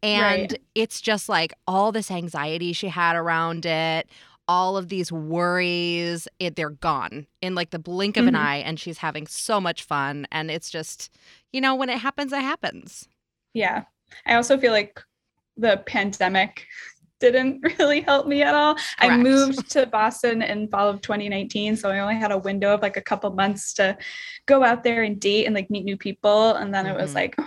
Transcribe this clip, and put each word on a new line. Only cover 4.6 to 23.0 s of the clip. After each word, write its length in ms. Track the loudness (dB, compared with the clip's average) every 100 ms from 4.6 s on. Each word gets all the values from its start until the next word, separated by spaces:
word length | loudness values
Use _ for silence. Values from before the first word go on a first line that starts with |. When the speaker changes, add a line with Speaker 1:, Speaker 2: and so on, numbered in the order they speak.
| 2 -2
Speaker 1:
of 100 | -4
these 240 | -6 -6 -6 -4 -2 0 0
worries, 720 | 0 0 -2 -2 -4 -6 -10 -8
it, 160 | -6 -4
they're 140 | -8
gone 580 | -4 -4 -2 -4 -10 -16 _
in, 140 | -6 -4
like, 160 | -6
the 60 | -8
blink 360 | -8 -4 -2 2
of 100 | 2
an 100 | 2
Speaker 2:
Mm-hmm. 100 | 0
Speaker 1:
eye. 100 | -2 -6
And 140 | -8
she's 200 | -10 -8
having 280 | -8 -8 -10
so 320 | -10 -2 -2
much 240 | -2 -6
fun. 440 | -4 -4 -2 -6 -8
And 180 | -8 -6
it's 200 | -8 -8
just, 420 | -10 -10 -12 -16 _ _ _ _
you 80 | -2
know, 160 | 0 0
when 140 | -2
it 80 | -4
happens, 340 | -4 -4 -4
it 100 | -4
happens. 680 | -4 -6 -6 -10 -16 -20 -20 _ _ _ _
Speaker 2:
Yeah. 300 | -4 -2 -2 -8 _ _ -8 2
I 100 | 2
also 220 | 4 4
feel 140 | 4
like 300 | 2 0 -6 -20 _ _ _ _ -2
the 260 | 2 2 0
pandemic 840 | -2 -2 0 0 2 0 -4 -18
<laughs> 480 | -18 -20 -20 _ _
didn't 420 | 4 6 2 0 0 4
really 220 | 4 4
help 260 | 4 4 4
me 140 | 2
at 100 | 4
all. 220 | 6 4 2 -2 2
I 80 | 4
Speaker 1:
Correct. 160 | 6
Speaker 2:
moved 480 | 6 6 4 0 0
to 140 | 0 2
Boston 560 | 2 0 0 0 0
in 260 | -2 -2 -2
fall 220 | 0 2
of 100 | 0
twenty 300 | -4 -4 -2
nineteen, 480 | -4 -4 -4 -2 0
so 120 | 0
I 100 | 0
only 160 | 0 0
had 180 | 0
a 40 | 0
window 360 | -2 0 2
of, 80 | 2
like, 160 | 0
a 40 | -4